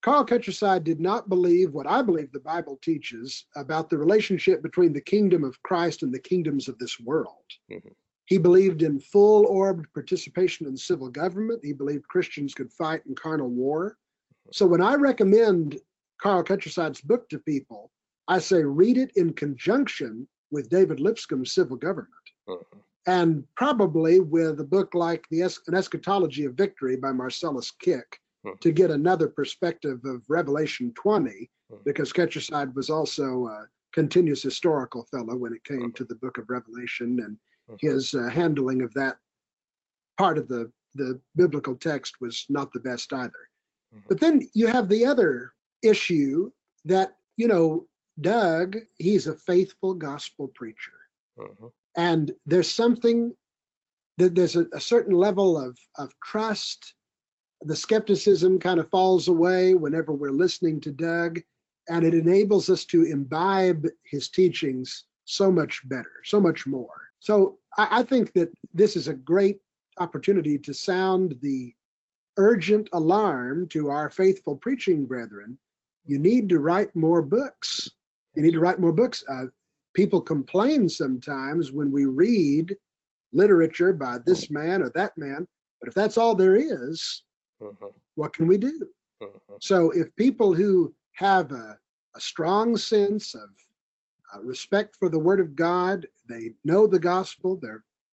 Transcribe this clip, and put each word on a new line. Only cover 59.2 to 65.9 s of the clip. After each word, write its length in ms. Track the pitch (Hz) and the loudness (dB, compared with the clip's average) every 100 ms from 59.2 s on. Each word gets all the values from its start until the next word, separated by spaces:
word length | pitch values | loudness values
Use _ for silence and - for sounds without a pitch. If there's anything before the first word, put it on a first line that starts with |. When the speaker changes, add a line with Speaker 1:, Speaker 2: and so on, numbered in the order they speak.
| 147 | 2
Speaker 1:
away 460 | 170 175 185 185 185 | 2 4 4 4 4
whenever 380 | 151 160 156 | 2 -4 -2
we're 180 | 147 143 | -4 -2
listening 500 | 139 180 - 175 156 | 0 0 0 -2 -2
to 100 | 156 | -8
Doug, 480 | 135 165 170 170 165 - _ _ _ - | -6 -4 -2 -2 -6 -14 _ _ _ -6
and 140 | 170 | 0
it 100 | 165 | 2
enables 560 | 165 160 190 208 202 - | 4 4 4 4 2 2
us 160 | 185 - | 0 2
to 180 | 175 | 2
imbibe 840 | 165 147 135 151 185 196 185 170 160 - | 4 0 -4 -2 0 2 2 0 -2 -8
his 260 | _ 143 - | _ -10 -6
teachings 760 | - 185 165 - 127 127 - - _ - | 2 2 2 -6 -6 -8 -14 -20 _ -12
so 260 | - 196 | 0 2
much 300 | 180 143 - | 2 0 -6
better, 240 | 131 | -10